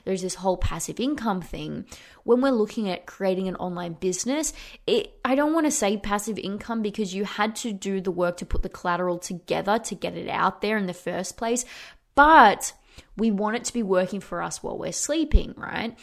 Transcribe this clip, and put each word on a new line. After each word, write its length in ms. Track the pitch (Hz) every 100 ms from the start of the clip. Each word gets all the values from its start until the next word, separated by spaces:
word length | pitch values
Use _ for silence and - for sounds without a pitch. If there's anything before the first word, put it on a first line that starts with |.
there's 180 | - 190
this 140 | 185 180
whole 200 | 190 180
passive 440 | - 165 - -
income 420 | 254 294 226 185
thing? 440 | - - 151 147 - - - -
When 180 | - 240
we're 100 | 269
looking 380 | 240 214 233 202
at 160 | 175
creating 440 | - - 196 185 190
an 80 | 170
online 380 | 180 175 175
business, 580 | 165 185 180 233 294 302 - - - -
it, 320 | 240 - -
I 100 | 247
don't 180 | 269 302
wanna 200 | 320 302
say 240 | - 202 208
passive 420 | 208 208 214 208
income 440 | 190 208 - 226
because 300 | 214 208 196
you 120 | 190
had 320 | 202 - 214 220
to 160 | 240
do 280 | 190 196 196
the 120 | 185
work 260 | 175 175 175
to 80 | 190
put 160 | 185
the 60 | 190
collateral 480 | - 185 175 180 175
together 640 | - 175 - 185 196 226
to 140 | -
get 220 | 190 175 170
it 140 | -
out 320 | 180 180 190
there 160 | 208 214
in 80 | 185
the 80 |
first 420 | 175 - 175 185 -
place. 280 | 226 240 - - - - _
But 580 | - 294 320 226 - - - _ - - -
we 140 | 226
want 260 | 196 208 226
it 80 |
to 80 | -
be 100 | 240
working 380 | 196 185 185 202
for 220 | - 175
us 200 | 170 -
while 140 | - -
we're 160 | -
sleeping, 600 | - - 320 302 - 233 -
right? 420 | 180 170 226 -